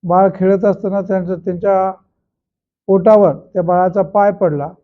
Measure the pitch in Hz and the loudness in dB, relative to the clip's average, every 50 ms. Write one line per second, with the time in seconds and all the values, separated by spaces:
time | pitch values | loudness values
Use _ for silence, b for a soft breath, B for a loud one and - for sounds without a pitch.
0 | - 175 175 185 196 196 190 190 185 190 196 196 190 208 196 202 - 196 190 202 | -2 0 2 2 2 2 0 0 0 0 0 2 0 -2 -2 -2 -4 -6 -4 -6
1 | 190 190 190 190 180 170 185 170 160 185 180 175 185 202 196 190 190 190 190 - | -4 -4 -4 -4 -4 -6 -8 -8 -6 -8 -8 -4 -2 0 0 0 0 -2 -6 -10
2 | _ _ _ _ _ _ _ _ _ _ _ _ _ _ _ _ _ - 190 190 | _ _ _ _ _ _ _ _ _ _ _ _ _ _ _ _ _ 0 0 2
3 | 170 214 220 208 202 170 139 - - _ _ 190 175 165 180 180 185 185 175 196 | 4 4 4 6 4 2 0 -2 -12 _ _ -6 -2 0 0 0 0 0 0 -2
4 | 190 - - 208 202 202 196 202 202 175 151 143 143 160 165 _ | -4 -2 0 0 0 0 0 0 -2 -2 -2 -4 -8 -8 -12 _